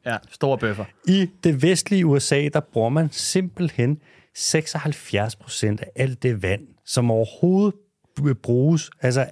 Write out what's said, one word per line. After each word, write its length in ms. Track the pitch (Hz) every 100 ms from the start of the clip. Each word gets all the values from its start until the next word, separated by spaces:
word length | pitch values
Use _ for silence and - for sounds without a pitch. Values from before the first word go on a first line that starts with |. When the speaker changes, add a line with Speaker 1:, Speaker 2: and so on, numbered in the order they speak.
| 123
Speaker 1:
Ja, 100 | 110 -
store 280 | - 139 120
bøffer. 260 | 113 104 98 _ -
Speaker 2:
I 220 | 196 185 -
det 180 | 170 139
vestlige 440 | 156 180 - 196 165
U 120 | 139
S 140 | -
A, 160 | 143 147
der 80 | 151
bruger 280 | - 117 113
man 200 | 147 156
simpelthen 840 | - - 185 180 - 170 - 123 151 _ _ _
seksoghalvfjerds 1040 | - - 160 156 156 151 143 - 98 110 -
procent 440 | - - 107 107
af 100 | - -
alt 260 | 131 127
det 200 | 131 110
vand, 200 | 90 101 - _
som 260 | - - 120
overhovedet 640 | 113 113 - 175 190 202 196 _ _ _ -
b-, 200 | 143 123
bruges. 480 | - 120 143 160 - -
Altså, 260 | 131 131 127